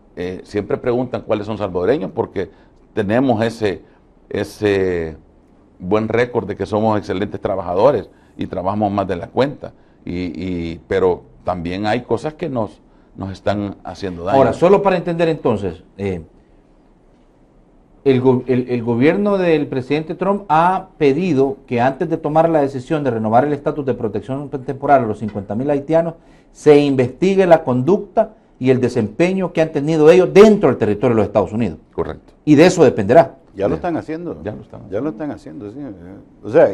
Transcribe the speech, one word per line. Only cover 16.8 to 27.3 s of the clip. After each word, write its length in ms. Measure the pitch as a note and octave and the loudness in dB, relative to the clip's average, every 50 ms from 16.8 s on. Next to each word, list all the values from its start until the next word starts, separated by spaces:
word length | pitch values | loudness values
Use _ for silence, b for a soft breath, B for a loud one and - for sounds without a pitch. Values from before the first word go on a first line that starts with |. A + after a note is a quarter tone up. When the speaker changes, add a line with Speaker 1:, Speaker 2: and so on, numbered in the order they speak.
| _ _ _ _ _ _ _ _ _ _ _ _ _ _ _ _ _ _ _ _ _ _ _ _ - | _ _ _ _ _ _ _ _ _ _ _ _ _ _ _ _ _ _ _ _ _ _ _ _ 0
Speaker 2:
el 160 | C#3 C3 B2 | 2 2 4
go-, 240 | A#2+ C3 B2+ B2+ - | 4 2 2 2 0
el, 200 | C3 B2+ B2 B2 B2 | 0 -2 -2 -2 -2
el 140 | B2 A#2+ A2 | -4 -4 -2
gobierno 540 | A#2+ A#2 A#2 C3 D#3 F3+ G3+ G3+ G#3 G3+ | -2 0 2 2 2 2 2 0 0 0
del 300 | F#3+ F3+ E3+ D#3+ D3+ C#3+ | 0 2 2 0 0 0
presidente 480 | C3 C#3 C3 B2 - C#3+ D3+ D#3+ D#3+ E3+ | -4 -4 -6 -4 -2 -4 -4 -4 -6 -6
Trump 280 | E3+ F#3 F#3+ G3+ G3+ G3+ - | -4 -2 -2 -2 -2 -2 0
ha 400 | D3+ D#3+ E3+ F3+ F#3+ F#3+ F3+ - _ | 2 2 2 2 0 -2 -6 -10 _
pedido 600 | - D#3 C#3 C3+ D#3 F#3+ F#3 D3+ C3 C#3 C#3 C3+ - - | 0 2 2 2 2 0 0 2 2 2 0 -2 -6 -8
que 120 | - B2+ A#2 | -4 -2 0
antes 300 | A#2+ C3+ C3+ - F#3 D#3 | 0 0 0 -2 -4 -4
de 80 | D#3+ | -4
tomar 320 | D#3+ - D3 D3+ D#3+ E3 E3 | -4 -4 0 2 2 2 2
la 120 | D#3+ D3+ | 2 2
decisión 420 | C#3 C3 B2 C3 B2 - E3 D3+ C#3+ | 0 0 -2 -6 -4 -4 -4 -2 0
de 80 | C3 | -2
renovar 340 | A#2 A2 A2 G#2+ A2 B2 C#3+ | -2 -2 0 2 2 2 2
el 80 | D3 D3 | 2 -2
estatus 320 | C3+ - D#3 C#3+ D3+ C#3 | -4 -4 -6 -6 -4 -4
de 80 | B2+ A#2 | -4 -4
protección 560 | A2+ A2+ G#2+ G2+ G#2 - - C3 C#3 D3 C3+ | -4 -4 -4 -4 -6 -6 -8 -8 -8 -8 -10
temporal 540 | D3 C3+ B2 C#3+ C3+ B2 C#3+ C#3+ C#3+ C3 A#2+ | -12 -10 -10 -10 -10 -4 2 2 4 4 2
a 40 | |
los 120 | G#2+ G#2 - | 0 -4 -6
cincuenta 360 | A2+ G#2 - G#2 F#2+ - G2+ | -8 -8 -6 -8 -8 -6 -6
mil 140 | A2+ C3+ D3 | -4 -2 -2
haitianos, 460 | C#3+ C#3 - - D#3+ E3 E3+ E3+ - b b b b b b b | -2 -2 -2 0 0 0 0 0 -6 b b b b b b b
se 260 | _ - - D3+ D3 D3 | _ 2 6 8 8 8
investigue 640 | D3 C#3+ C3+ C3 B2 B2 - - F3 F#3+ | 6 4 2 2 0 0 -2 0 0 2